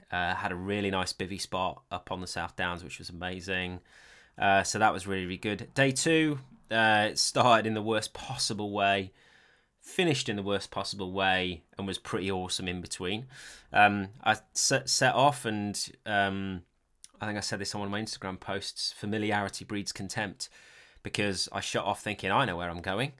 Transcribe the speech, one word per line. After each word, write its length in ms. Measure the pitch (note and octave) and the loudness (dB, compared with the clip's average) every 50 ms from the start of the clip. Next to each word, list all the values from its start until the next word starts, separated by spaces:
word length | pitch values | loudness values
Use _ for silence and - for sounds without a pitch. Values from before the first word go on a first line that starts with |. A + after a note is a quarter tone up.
| _ - | _ -6
uh, 260 | - F2+ F2 F2 F#2 | -4 -2 0 0 -2
had 180 | - G#2 G2 F2+ | -2 -4 -4 -4
a 20 | |
really 340 | F2+ F#2 G2 G2+ G#2 G2+ G2 | -4 -4 -2 -2 0 0 0
nice 220 | F#2+ F#2+ F2+ - | 0 0 0 -2
bivvy 300 | - - F#2+ F2+ G2 F2+ | -4 -6 -6 -6 -6 -8
spot 420 | - - - F#2 F#2 F2+ D2+ - - - | -6 -4 -2 -2 -2 -2 -4 -6 -10 -10
up 180 | - F2 - - | -10 -8 -8 -6
on 120 | F#2+ F#2 | -8 -6
the 60 | F#2 | -6
South 280 | - - F#2 E2+ E2+ - | -6 -6 -6 -6 -6 -4
Downs, 260 | - F#2+ F2+ F2 E2+ | -4 -2 -2 -2 -4
which 160 | F2+ - - | -8 -12 -14
was 120 | - E2 - | -14 -14 -14
amazing. 720 | F2 E2 F2 F2+ F#2 F#2 F2+ F#2+ F#2+ F#2 F#2 F2+ F2+ F2+ - _ - - - - - - - _ _ | -10 -8 -6 -6 -6 -6 -4 -2 -2 -2 -2 -2 -6 -8 -12 _ -20 -20 -20 -20 -20 -20 -20 _ _
Uh, 260 | - - G2 G2 G2 F2+ | 2 4 6 6 6 6
so 160 | - - G#2+ | 4 2 4
that 140 | A2 G#2+ D#2+ | 4 4 4
was 120 | F#2+ F2+ | 2 -2
really, 200 | G2+ F#2+ F#2+ F2+ | -4 -2 -2 -2
really 100 | F2+ F#2+ | -4 -4
good. 380 | F2+ - G#2+ G#2 F#2+ A#2+ - - | -4 -2 -2 -4 -4 -6 -4 0
Day 180 | - C#3 C#3 | 2 2 4
two, 480 | C3 - - D#3+ E3 D#3+ D#3 D3+ D3 C3+ - - - - - - | 2 2 2 4 4 4 4 2 0 -2 -6 -14 -20 -20 -8 0
uh, 380 | A2 A2+ A2 A2 G#2+ G#2 G#2+ G#2+ | 2 4 6 6 6 6 4 4
it 100 | - - | 2 0
started 480 | - - - C3 A#2 B2 A#2 A2 G#2+ | 0 2 4 4 6 8 6 6 6
in 60 | A2 A2 | 2 0
the 80 | G#2+ | 0
worst 320 | G#2 A2 A2 G#2+ - - - | 0 0 0 0 0 -4 -8
possible 580 | - - - B2 - - - A2+ G2+ G#2+ G#2 | -12 -10 -8 -6 -4 -2 -2 -2 -4 -4 -2
way, 400 | G2+ G2+ G2 G2 G2 G2+ F#2+ F#2+ - _ _ _ _ _ _ _ _ _ _ _ _ _ | 2 4 4 6 4 4 2 -4 -10 _ _ _ _ _ _ _ _ _ _ _ _ _
finished 480 | - - - - F#3 E3 C#3+ - - - | -18 -4 0 2 2 4 2 2 0 -2
in 80 | G#2+ | -4
the 60 | G2+ G2 | -2 -2
worst 280 | G2+ G2+ F#2+ - - | 0 -2 -2 -2 -4
possible 400 | - G2+ G2 - - G2 F#2+ F#2 | -6 -6 -6 -6 -6 -6 -6 -4
way, 520 | F#2 G2 F#2+ F#2+ F#2 F#2 F#2 F2+ F2 D#2 - _ _ | 0 2 4 4 4 4 2 0 -4 -6 -10 _ _
and 80 | - G2 | -8 -6
was 120 | G2 F2+ | -4 -6
pretty 340 | - - - - G2+ F2+ G2 | -6 -6 -4 -4 -2 -2 -2
awesome 380 | G2 F#2 F2+ F#2 - - F#2+ F#2 | -2 -2 -2 -4 -4 -4 -4 -4
in 100 | F2+ F2+ | -4 -6
between. 480 | F2 E2+ - - F#2 F2+ G2+ A2+ C3 - - - - - - - - _ - | -6 -8 -8 -6 -4 -4 -4 -6 -8 -12 -16 -18 -18 -18 -18 -20 -10 _ 6
Um, 380 | G2+ G#2 G#2 G2+ G2+ F#2+ G2 - - - | 6 8 8 6 4 -2 -4 -6 -2 0
I 140 | G#2+ A2 - - _ - | 2 2 2 -2 _ -2
set, 340 | - - - C#3 B2+ C3 | 0 2 2 2 2 0
set 260 | B2+ - - C3+ B2+ - | 0 0 2 4 4 6
off 300 | A#2 C3+ D3 C#3 C3+ - | 6 4 4 4 2 -2
and, 340 | A2+ G#2+ G#2 G#2 G#2 G2 - - - - _ - | -4 -2 -2 -2 -2 -4 -4 -6 -8 -10 _ -6
um, 560 | A2 G#2 G2+ G2 F#2+ F#2+ G2 F#2+ F#2+ F#2+ F2+ F2 _ _ _ _ _ _ _ - - _ - | 0 2 2 2 2 0 -2 -4 -6 -6 -8 -10 _ _ _ _ _ _ _ -20 -20 _ -8
I 60 | G#2 | -6
think 120 | G#2+ G#2 | -4 -4
I 40 | G#2 | -4
said 180 | G2+ - A2 F#2+ | -4 -4 -4 -6
this 160 | G2 - - | -6 -6 -6
on 40 | G#2 | -6
one 100 | G2+ G2+ | -4 -4
of 20 | |
my 100 | G2+ G#2 | -4 -4
Instagram 380 | A2 A2 - - - F#2+ F#2+ F#2 | -4 -6 -8 -8 -8 -8 -8 -8
posts, 540 | - - G2 G2 - - - - - - - | -8 -6 -6 -6 -6 -8 -6 -6 -6 -6 -6
familiarity 720 | - - G#2 G#2 A2 G#2+ G#2+ G#2 G#2 G2+ G2 - - - | -6 -4 -4 -2 0 0 0 0 0 0 -2 -6 -8 -8
breeds 260 | - G#2+ G#2 G2 - | -6 -6 -6 -6 -6
contempt, 560 | - - G2+ F#2 - A#2 G#2+ F#2+ - - - - - - - - - - - - _ - - | -8 -8 -10 -6 -4 -4 -4 -4 -6 -10 -12 -14 -14 -18 -20 -20 -20 -20 -20 -20 _ -16 -12
because 460 | G2 - - G#2 G2+ F#2+ F2 - - | -6 -2 -2 0 0 0 -2 -4 -4
I 80 | - G2 | -4 -6
shot 240 | - - - A#2 D#2+ | -4 -2 -2 -2 0
off 180 | G2 G2+ - | 0 -2 -2
thinking, 300 | - G#2+ G#2 - - F#2+ | -4 -6 -6 -4 -2 0
"I 140 | G2+ B2+ C3+ | 2 2 2
know 100 | G#2 F2 | 0 -2
where 140 | E2+ F2 F2 | -4 -4 -6
I'm 120 | E2+ F2 | -6 -6
going," 300 | E2+ F#2+ F#2+ G#2+ C3 C3+ C3 | -6 -4 -2 -2 -2 -4 -6